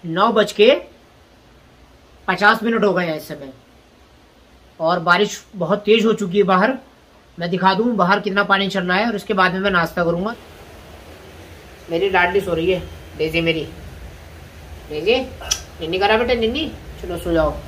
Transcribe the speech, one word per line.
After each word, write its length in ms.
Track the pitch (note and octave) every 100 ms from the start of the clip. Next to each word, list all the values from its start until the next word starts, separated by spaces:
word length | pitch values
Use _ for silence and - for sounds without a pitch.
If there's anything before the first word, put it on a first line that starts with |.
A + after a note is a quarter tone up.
नौ 240 | E3+ E3+ A3
बज 240 | A3 G#3
के 180 | - A3 D#4+ - - _ _ _ _ _ - _ _ - _ _ - -
पचास 340 | F3+ G#3 A3
मिनट 220 | G#3+ A3+
हो 80 | G3+
गए 100 | F3+ E3+
हैं 100 | D#3
इस 120 | -
समय 240 | C#3+ C3+ - _ - _ _ _ - _ _ _ - - -
और 180 | D#3+ F3+
बारिश 400 | E3 F3+ G#3 - - G3
बहुत 220 | E3 G#3
तेज 260 | G3+ A3+ A3
हो 60 |
चुकी 260 | G#3+ G3 G3
है 60 |
बाहर। 280 | G3 F#3 A3 C4+ - - _ - _ -
मैं 120 | E3+
दिखा 240 | F3+ F#3
दूँ 200 | F#3+ A#3+ G#3+
बाहर 240 | F3 G3+
कितना 220 | G3+ G3
पानी 260 | G3 F#3+ G3
चल 120 | F#3+
रहा 160 | F3+ F#3
है 100 | A#3
और 100 | G#3
उसके 180 | -
बाद 180 | G3 F#3
में 80 | F#3
मैं 100 | G3+
नाश्ता 340 | F#3 E3 -
करूँगा। 300 | E3+ E3+ G3+ A#3 - - - - - - - - - - - - - - -
मेरी 200 | E3 G3
लाडली 300 | F#3 F3 G3
सो 140 | F3
रही 160 | E3 F3
है 100 | F3+ D#3+ - - -
डेजी 220 | D#3+ E3
मेरी। 220 | E3 D#3+ C#3 - - - - - - - - - - - -
डेजी, 260 | D3+ F3+ C4 C4 - - - - -
निन्नी 180 | D#3+ F#3
करा 180 | G3+ A3
बेटा, 180 | B3
निन्नी, 360 | A#3+ A3+ C4+ D#4 - - -
चलो 160 | F3+ E3+
सो 140 | F3+
जाओ। 180 | E3 D3+ -